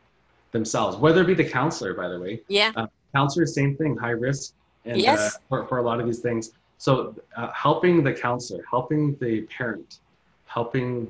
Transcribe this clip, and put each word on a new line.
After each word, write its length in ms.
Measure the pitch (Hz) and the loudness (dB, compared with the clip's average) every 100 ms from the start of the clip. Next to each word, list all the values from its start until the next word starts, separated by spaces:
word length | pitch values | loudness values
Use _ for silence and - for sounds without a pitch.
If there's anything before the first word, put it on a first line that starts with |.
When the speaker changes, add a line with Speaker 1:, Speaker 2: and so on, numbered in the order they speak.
| _ _ _ _ _ | _ _ _ _ _
Speaker 1:
themselves, 440 | 117 107 123 101 95 | -4 -2 -2 -2 2
whether 240 | 151 165 | 4 6
it 40 | 175 | 6
be 80 | |
the 100 | 180 147 131 | 4 2 0
counselor, 360 | 151 - 101 | 0 -2 -6
by 140 | 90 90 | -4 -6
the 100 | 90 | -6
way. 220 | 90 110 - | -8 -10 -2
Speaker 2:
Yeah. 240 | 202 220 | 0 2
Speaker 1:
Uh, 120 | 110 110 - _ | 0 -6 -10 _
counselor, 300 | 139 143 175 156 | 0 2 2 0
same 300 | 143 139 139 | 2 0 2
thing, 200 | 156 117 | -2 -2
high 140 | 117 117 127 | -2 -2 -2
risk. 260 | 143 - - _ _ 113 | -4 -8 -18 _ _ -4
And, 120 | 120 | 0
Speaker 2:
Yes. 200 | 226 320 208 - | 2 4 2 -2
Speaker 1:
uh, 20 | - | -4
for, 180 | 127 - | -4 -2
for 120 | 127 | -2
a 40 | |
lot 180 | 117 117 | 0 0
of 60 | 120 | -2
these 140 | 113 | -2
things. 320 | 120 113 113 - _ _ | -2 -4 -6 -14 _ _
So, 360 | - 127 113 110 - 117 | 0 2 0 -10 -16 -10
uh, 140 | 117 | -8
helping 500 | - 147 151 180 170 | -2 0 4 4 4
the 100 | 139 | 4
counselor, 520 | - 123 123 - 90 - | 0 -2 -4 -6 -12 -2
helping 460 | 123 - 151 147 139 | -2 0 0 0 0
the 260 | 120 110 | -2 -2
parent, 560 | - - 120 104 - - _ _ _ _ - | -4 -6 -6 -6 -12 -20 _ _ _ _ -10
helping 600 | 120 117 131 123 123 | -6 -4 -2 -2 -4